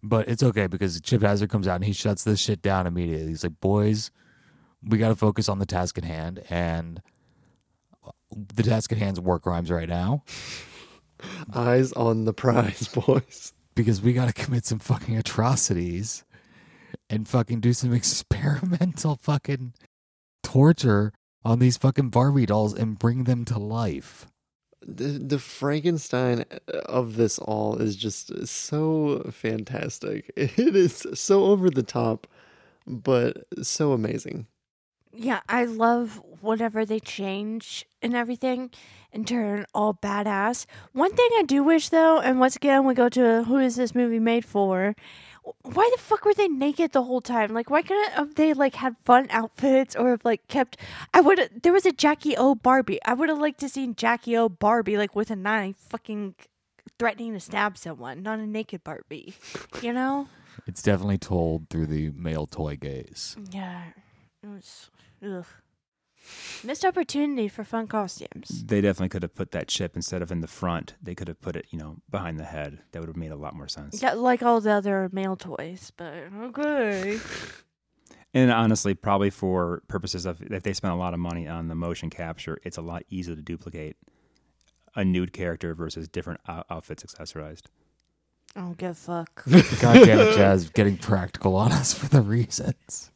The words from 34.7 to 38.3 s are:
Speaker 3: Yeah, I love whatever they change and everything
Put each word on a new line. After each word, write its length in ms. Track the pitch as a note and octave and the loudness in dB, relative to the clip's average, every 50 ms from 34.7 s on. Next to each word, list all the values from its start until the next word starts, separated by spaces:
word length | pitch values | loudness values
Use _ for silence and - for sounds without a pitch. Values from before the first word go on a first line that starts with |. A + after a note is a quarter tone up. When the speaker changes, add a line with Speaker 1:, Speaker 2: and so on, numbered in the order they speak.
| _ _ _ _ _ _ _ _ _ | _ _ _ _ _ _ _ _ _
Speaker 3:
Yeah, 260 | A3+ A3+ C4 A#3+ G3 - - | -8 -4 -4 -4 -4 -2 -2
I 160 | A3 B3 A#3+ | 0 0 0
love 580 | A#3+ A3+ A3 A3+ A#3 A#3+ A#3+ A#3+ A3 G#3 G#3+ - - - D#3+ | -2 0 2 2 4 4 2 0 -4 -8 -16 -20 -20 -20 -8
whatever 440 | F#3+ G#3+ A3+ A3 A#3 A3+ G#3+ A3 A3 | -4 -2 -2 0 -2 -4 -2 -2 -2
they 140 | G#3 A3 A3 | -2 -4 -6
change 840 | - - - - G3 G3 F#3+ G3 G#3 G#3+ A3 A3+ - - - - - _ _ _ | -6 -8 -8 -8 -6 -6 -6 -6 -6 -8 -8 -10 -10 -12 -14 -14 -16 _ _ _
and 140 | - A#3 A#3+ | -6 -2 -2
everything 560 | A#3+ A#3+ A3+ | -2 -2 -4